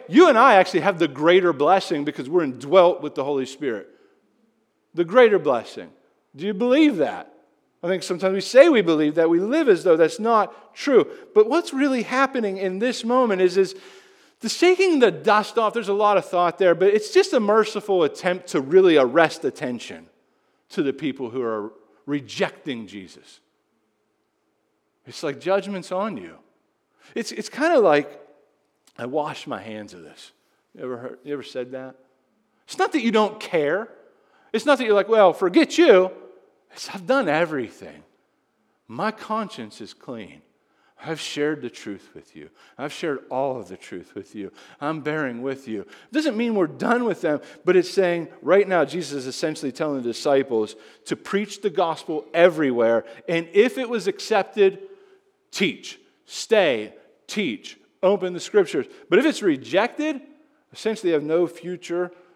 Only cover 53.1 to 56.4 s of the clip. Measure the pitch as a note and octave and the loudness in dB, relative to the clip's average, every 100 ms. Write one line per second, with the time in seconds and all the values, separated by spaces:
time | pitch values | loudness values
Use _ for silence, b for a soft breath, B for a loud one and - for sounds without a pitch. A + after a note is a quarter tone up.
53.1 | B B E3 E3 G3+ A#3+ B3+ A#3 A#3 F3+ | B B -4 0 2 2 0 -6 -4 -4
54.1 | - - G#3+ F#3 G#3+ G3 - - B B | -6 -2 -2 0 2 2 0 -12 B B
55.1 | B B _ _ - F3 - - - _ | B B _ _ -4 -4 -4 -14 -20 _
56.1 | _ _ - | _ _ -14